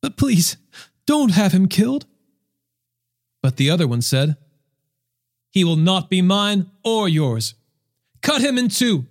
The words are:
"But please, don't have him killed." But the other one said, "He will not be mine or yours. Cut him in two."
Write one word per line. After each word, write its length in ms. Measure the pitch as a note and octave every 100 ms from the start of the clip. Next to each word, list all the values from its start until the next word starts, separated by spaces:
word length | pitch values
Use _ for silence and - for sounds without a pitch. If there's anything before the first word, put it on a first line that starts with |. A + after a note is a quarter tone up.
"But 160 | C#4 -
please, 400 | C#4 G3 E3+ - _ - - _ -
don't 240 | D4+ C4
have 220 | F3+ G3+
him 140 | F3+ F#3+
killed." 380 | - A3+ C#4 - _ _ _ _ _ _ _ _ _ _ _ _ _
But 160 | C3+ B2+
the 140 | C#3
other 180 | E3+ D3+
one 140 | A#2+
said, 340 | A#2 C3 D3 D3 _ _ _ _ _ _ _ _ _ _ _
"He 140 | G3
will 120 | E3+ D#3+
not 340 | E3 F#3+ -
be 100 | F#3
mine 500 | F3+ G3 G#3 G3+ F3+ _
or 260 | A3+ A3+ G3+
yours. 460 | D#3 C#3+ A2 G#2+ - _ _ _ _ _ _
Cut 220 | - D4
him 160 | C#4 B3
in 100 | B3
two." 380 | - B3 F3 B2